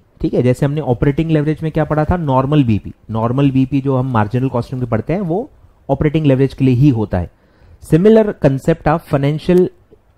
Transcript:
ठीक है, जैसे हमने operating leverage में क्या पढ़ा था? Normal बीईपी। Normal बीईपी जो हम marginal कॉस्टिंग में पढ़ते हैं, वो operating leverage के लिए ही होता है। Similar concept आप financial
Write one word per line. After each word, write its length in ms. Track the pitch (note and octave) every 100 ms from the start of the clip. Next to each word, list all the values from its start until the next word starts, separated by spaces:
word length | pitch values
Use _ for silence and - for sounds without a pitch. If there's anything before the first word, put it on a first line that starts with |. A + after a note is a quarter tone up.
| _ -
ठीक 120 | -
है, 100 | F#3+
जैसे 220 | B2 B2 C#3+
हमने 160 | D3+
operating 500 | B2 B2 C#3+ C#3 D#3+
leverage 320 | D#3 D3+ D3+
में 80 | D#3+
क्या 140 | D#3 D3+
पढ़ा 200 | D3+ D3+
था? 120 | F3+
Normal 460 | D3 C3 C3 D3+
बीईपी। 300 | A#2+ G2+ - - -
Normal 420 | A2 A2+ C3+ C#3+
बीईपी 300 | C3 C3 C#3+
जो 160 | C3+ C3
हम 140 | C3
marginal 380 | A#2 G#2 B2 C3
कॉस्टिंग 320 | B2 - B2+
में 80 | A#2+
पढ़ते 240 | A2 -
हैं, 80 | F3+
वो 280 | F3 F3+ D4+ _ - _ -
operating 360 | C3+ D3+ D#3 D3
leverage 280 | C3 C3+
के 120 | - C3
लिए 100 | B2
ही 140 | D3
होता 300 | A#2 G#2 F#2
है। 120 | E2+ _ _ _ - -
Similar 500 | - D#3 G#3 A3 G#3
concept 560 | - D3 C3+ - D#3+ D3+
आप 120 | E3
financial 680 | - C#3+ C#3 D3+ - F3+ F#3 - _ - _